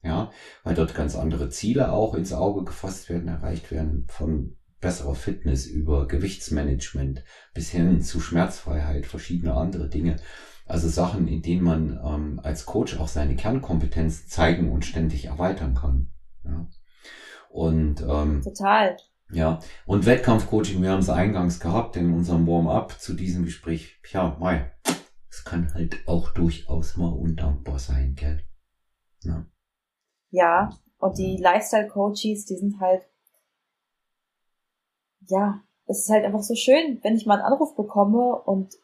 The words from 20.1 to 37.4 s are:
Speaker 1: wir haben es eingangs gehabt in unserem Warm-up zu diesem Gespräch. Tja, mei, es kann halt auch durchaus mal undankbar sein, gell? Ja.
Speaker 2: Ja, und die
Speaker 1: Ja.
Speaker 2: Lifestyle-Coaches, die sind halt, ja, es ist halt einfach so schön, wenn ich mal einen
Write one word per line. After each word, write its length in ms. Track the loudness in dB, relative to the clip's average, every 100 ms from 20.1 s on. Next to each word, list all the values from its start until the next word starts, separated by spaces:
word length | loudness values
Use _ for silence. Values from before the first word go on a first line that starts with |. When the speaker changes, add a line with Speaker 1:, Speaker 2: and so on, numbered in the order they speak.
| 6 6 4 4 0 0 0
Speaker 1:
wir 80 | 2
haben 80 | 2
es 80 | 2
eingangs 500 | 2 2 2 0 0
gehabt 360 | -2 -2 -2 0
in 160 | 2
unserem 340 | 2 2 2 4
Warm-up 540 | 4 2 0 -2 -10
zu 140 | -8
diesem 300 | -6 -4 -2
Gespräch. 560 | -2 -4 -6 -6 -6 _
Tja, 320 | -8 -2 -2 0
mei, 300 | 0 0 -2 -6 -4 -4 -6 -20 -18
es 140 | -16
kann 280 | -6 -2 0
halt 320 | 0 -2 -2 0
auch 220 | 2 2
durchaus 680 | 2 2 0 -2 0 0 0
mal 120 | -2
undankbar 680 | 0 -2 0 0 -2 -4 -6
sein, 360 | -2 0 0 -2
gell? 240 | -2 -2 -4 -12 _ _ _ _ _ _
Ja. 200 | -6 -6 -8 _ _ _ _ _ _ _ _
Speaker 2:
Ja, 400 | 2 4 4 0 -6 _ _
und 200 | -4 -2
die 180 | -4 2
Speaker 1:
Ja. 40 |
Speaker 2:
Lifestyle-Coaches, 1040 | 2 2 2 0 0 0 -2 0 -4 -4 -6
die 100 | -4
sind 240 | -4 0
halt, 220 | 2 2 0 _ _ _ _ _ _ _ _ _ _ _ _ _ _ _ _ _ _ _ _ _ -2
ja, 320 | 0 2 -2 _ _ _
es 140 | -4
ist 100 | 4
halt 140 | 4
einfach 180 | 4 -2
so 120 | -2
schön, 440 | -2 6 6 6 -2
wenn 140 | 0 0
ich 100 | 4
mal 80 |
einen 180 | 2